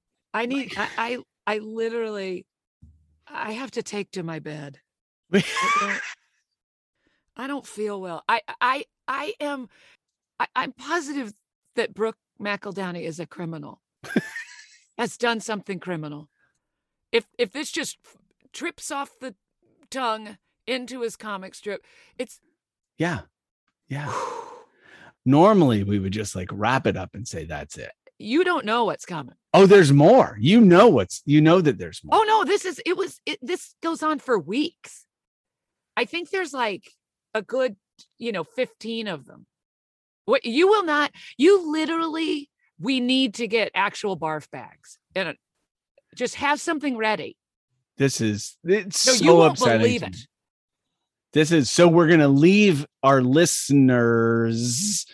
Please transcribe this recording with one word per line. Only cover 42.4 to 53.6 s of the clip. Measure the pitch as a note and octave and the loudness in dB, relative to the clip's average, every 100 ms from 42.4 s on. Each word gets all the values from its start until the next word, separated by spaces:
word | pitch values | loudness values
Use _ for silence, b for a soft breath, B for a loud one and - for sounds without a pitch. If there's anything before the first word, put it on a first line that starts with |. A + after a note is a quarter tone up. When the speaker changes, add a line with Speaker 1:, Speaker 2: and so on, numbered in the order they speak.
| C#4+ _ _ - | -10 _ _ -10
Speaker 1:
we | G3+ C4 | -4 -2
need | B3 C4 C4 | 0 0 0
to | F#3+ A3+ | -2 -4
get | A3+ F#3+ | -2 -2
actual | - G3+ - G#3 F3 | -2 -2 -4 -6 -6
barf | D#3+ D#3 - | -6 -8 -10
bags | C3+ A2 _ _ - _ | -18 -18 _ _ -20 _
and, | F#3 E3+ | -8 -8
uh, | - _ _ _ _ _ _ _ | -10 _ _ _ _ _ _ _
just | - B3 - | -8 -6 -4
have | C#4+ D4 | -4 -2
something | - D#4 D4 A#3 | -4 -4 -4 -4
ready. | A3 G3+ - - _ _ _ _ _ - | -2 -4 -8 -16 _ _ _ _ _ -2
Speaker 2:
This | C3+ - | -2 0
is, | A2 G2 - - | -4 -4 -8 -8
it's | E3 G#3 F#3 - - | -2 -2 -2 -2 2
Speaker 1:
No, | |
Speaker 2:
so | B3 | 4
Speaker 1:
you | D4+ E3+ | 8 8
won't | D#3+ | 8
Speaker 2:
upsetting | - - - | 4 2 4
Speaker 1:
believe | - A#3 | 2 0
Speaker 2:
to | F#2+ | -6
Speaker 1:
it. | |
Speaker 2:
me. | F2+ - _ _ _ _ _ _ _ _ _ _ | -14 -20 _ _ _ _ _ _ _ _ _ _
This | D3 D#3 | 0 4
is, | E3 A#2+ | 2 2
so | - F3 | 6 6
we're | E3 D#3+ | 6 6
gonna | E3+ C#3+ | 6 6
leave | C#3 E3+ G3+ G#3 C#3+ - _ | 6 6 6 4 2 -4 _
our | C3+ C3+ | 2 4
listeners, | B2+ D3 E3+ - | 4 2 2 0